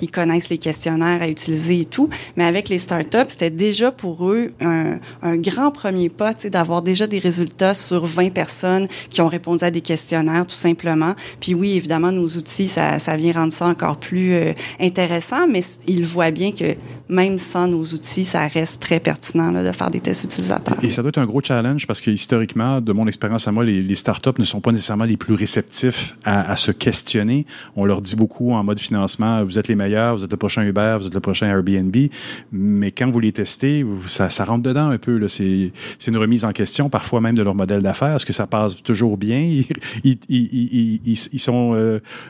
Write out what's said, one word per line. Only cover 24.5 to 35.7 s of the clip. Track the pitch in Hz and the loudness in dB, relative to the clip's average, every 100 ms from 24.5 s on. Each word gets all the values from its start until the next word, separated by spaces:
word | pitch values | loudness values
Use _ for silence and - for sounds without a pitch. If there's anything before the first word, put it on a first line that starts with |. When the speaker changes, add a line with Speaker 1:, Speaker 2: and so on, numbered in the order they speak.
| 107 | 0
Speaker 2:
pas | 117 | 0
nécessairement | 113 - 107 | 0 0 0
les | 113 101 | 0 0
plus | - | 2
réceptifs | 104 107 117 - - 127 - - - | 0 2 -2 -2 -2 0 0 -6 -6
à, | - 101 90 | 0 2 2
à | 92 | 0
se | - | 0
questionner. | - 120 - - 110 104 135 151 - - - | 0 0 0 -2 0 2 0 -2 -10 -10 0
On | 101 | 0
leur | 95 | 2
dit | 98 107 | 0 0
beaucoup | 110 - 123 | 0 0 0
en | 117 | 2
mode | 101 104 | 0 -2
financement, « | - 107 98 - 110 113 98 | -2 0 0 0 0 2 0
Vous | 98 | 0
êtes | 104 | 0
les | 104 | 0
meilleurs, | 98 107 117 113 | 2 2 2 0
vous | |
êtes | 95 | -4
le | 101 | -2
prochain | 101 - | -2 0
Uber, | 101 98 110 110 | 2 2 2 0
vous | 95 | -2
êtes | |
le | 95 | -4
prochain | 98 92 104 | -2 0 0
Airbnb. » | 98 92 98 95 110 143 - - - - | 2 2 0 2 2 2 -2 -12 -16 -8
Mais | 101 101 101 101 | -2 2 2 0
quand | - 127 | 0 0
vous | 117 | 2
les | 107 | 0
testez, | 107 98 - 135 147 | 0 -4 -2 0 0
vous, | 120 98 90 | -2 -4 -4
ça, | - 95 | -2 0
ça | - 101 | 0 0
rentre | 117 | 0
dedans | 123 131 151 | 0 2 2
un | 120 | 0
peu, | - 117 | 0 0
là. | 104 | 0
C'est, | - 95 95 92 | 0 0 0 0